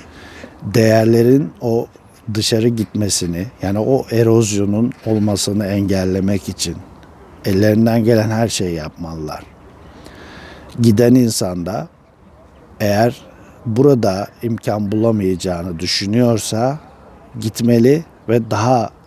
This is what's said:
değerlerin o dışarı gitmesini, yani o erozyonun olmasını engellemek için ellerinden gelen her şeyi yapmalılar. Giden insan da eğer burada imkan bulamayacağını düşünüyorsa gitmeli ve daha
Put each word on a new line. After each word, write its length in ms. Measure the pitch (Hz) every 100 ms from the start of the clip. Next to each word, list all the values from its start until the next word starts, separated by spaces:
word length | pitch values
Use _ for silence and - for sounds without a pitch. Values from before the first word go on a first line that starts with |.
| - - - - - -
değerlerin 920 | 107 107 110 110 110 117 117 135 156 -
o 260 | 123 117 - - - _ -
dışarı 340 | 107 104 113 117
gitmesini, 800 | 117 104 104 101 - 90 85 107 -
yani 160 | 92 101
o 280 | 110 131 -
erozyonun 840 | 113 113 113 107 104 101 104 120 - -
olmasını 600 | 110 104 98 - 104 101
engellemek 800 | 101 98 95 92 95 95 101 -
için 280 | - 87 80 - - - - - -
ellerinden 600 | 110 95 107 107 113 113
gelen 260 | 110 113 107
her 180 | 110 117
şeyi 260 | - 92
yapmalılar. 680 | 85 76 - 85 82 78 76 - - - - - - - - - - - - - -
Giden 340 | 117 104 120
insan 520 | 127 120 107 101 90 87
da 220 | 117 165 _ _ _ _ _ - - - -
eğer 420 | 104 101 120 127 - - - - -
burada 640 | 110 143 131 107 95 104 -
imkan 500 | 117 113 - 107 101
bulamayacağını 840 | 107 113 110 95 90 92 85 90 82
düşünüyorsa 1000 | 90 - 101 113 123 113 - 110 123 147 - - - - - 120
gitmeli 640 | 110 - 117 117 120 151 165 - -
ve 220 | 117 113
daha 400 | 104 117 127 107 -